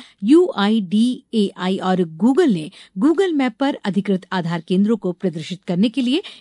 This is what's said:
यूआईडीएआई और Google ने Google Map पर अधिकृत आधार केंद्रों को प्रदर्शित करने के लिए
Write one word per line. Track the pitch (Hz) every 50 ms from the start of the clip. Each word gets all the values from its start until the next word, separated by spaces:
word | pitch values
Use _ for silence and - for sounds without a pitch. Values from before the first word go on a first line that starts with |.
| - - _ - 196
यूआईडीएआई | 208 285 339 359 - - - 196 208 220 226 196 165 190 214 226 247 254 - - _ - 226 202 190 - - 180 185 190 185
और | - 185 185 180 180 165 160 160 196
Google | 247 269 277 370 285 196
ने | 165 151 139 - - - - - 190
Google | 208 294 330 294 392 370 320
Map | 285 262 254 240 -
पर | 277 277 - - -
अधिकृत | 202 180 202 196 208 196 185 - -
आधार | - 190 165 170 170 170
केंद्रों | - - 185 185 202 208 233 214
को | - 185
प्रदर्शित | 175 - - 185 156 165 156 - 180 170 _ -
करने | 180 175 208 247
के | 226 277
लिए | 254 240 262 349 427 - - -